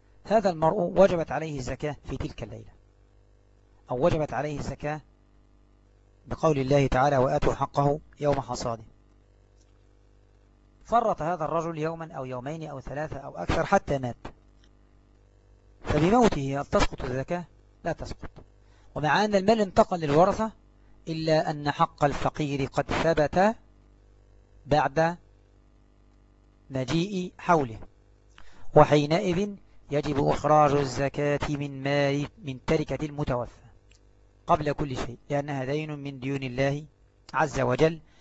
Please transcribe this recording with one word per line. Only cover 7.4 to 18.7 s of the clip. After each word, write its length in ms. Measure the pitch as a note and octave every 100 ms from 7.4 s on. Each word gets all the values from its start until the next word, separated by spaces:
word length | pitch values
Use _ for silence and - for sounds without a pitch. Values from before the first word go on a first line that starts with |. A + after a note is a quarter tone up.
| -
حقه 460 | A#2+ C3+ - C#3+ D3+ - -
يوم 200 | D3 C#3
حصاده". 440 | B2 B2 B2 A2+ A2 - _ _ _ _ _ _ _ _ _ _ _ _ _ _ _ _ _ _
فرط 380 | - A3+ A3+ F3+
هذا 220 | D#3 F3
الرجل 340 | D3+ E3+ E3 D#3+
يوما 340 | D3+ E3 D#3+
أو 120 | D#3
يومين 460 | C3 B2+ B2 D#3+ D#3
أو 100 | C#3+
ثلاثة 360 | - C3 D#3 C#3
أو 200 | C#3 D3+
أكثر 300 | F3 - D#3
حتى 320 | G3 - C#3+
مات، 180 | B2 A2+ - - _ _ _ _ _ _ _ _ _ _ _ _ _ -
فبموته 760 | - D3 E3 A#3 A3+ D3+ C3+ C#3
هل 60 | C#3+
تسقط 380 | - - -
الزكاة؟ 400 | C#3 B2+ C3+ F3 F3 - _ _
لا 80 | E3+
تسقط. 380 | D#3+ - - - - - _ _